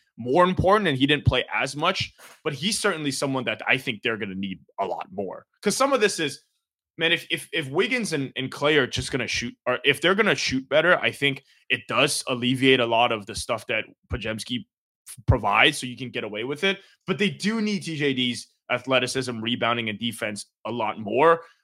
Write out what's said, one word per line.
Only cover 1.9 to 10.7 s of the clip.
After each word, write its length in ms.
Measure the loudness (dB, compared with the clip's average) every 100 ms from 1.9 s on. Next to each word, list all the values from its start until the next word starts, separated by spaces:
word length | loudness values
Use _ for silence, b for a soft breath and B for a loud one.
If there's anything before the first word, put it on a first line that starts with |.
| 0 -6 B B B
but 80 | -6
he's 260 | -4 -4 0
certainly 320 | 0 0 -4
someone 320 | -2 -2 -2
that 180 | -2 -4 0
I 120 | 0
think 240 | -2 -4
they're 160 | -4 -4
gonna 160 | -4
need 260 | -6 -6 -8 _ -6
a 60 |
lot 220 | -4 -4 -8
more. 360 | -8 -8 -10 -18 _
'Cause 120 | -4 2
some 180 | 2
of 60 | 4
this 180 | 2 2
is, 220 | -4 -6 _ _ _ _ _ -2
man, 140 | 0
if, 140 | 0 -2
if, 180 | -8 -4
if 180 | -6 -2
Wiggins 420 | -2 0 -2 -2
and, 180 | -2 -4 -6
and 140 | -8
Clay 260 | -2 2 4
are 100 | 2
just 240 | -2 -4
gonna 160 | -4 -4
shoot, 260 | -4 -6 -6
or 140 | -4 2
if 180 | 2 4
they're 120 | 2 4
gonna 180 | 2
shoot 340 | 2 0 -2
better, 300 | 2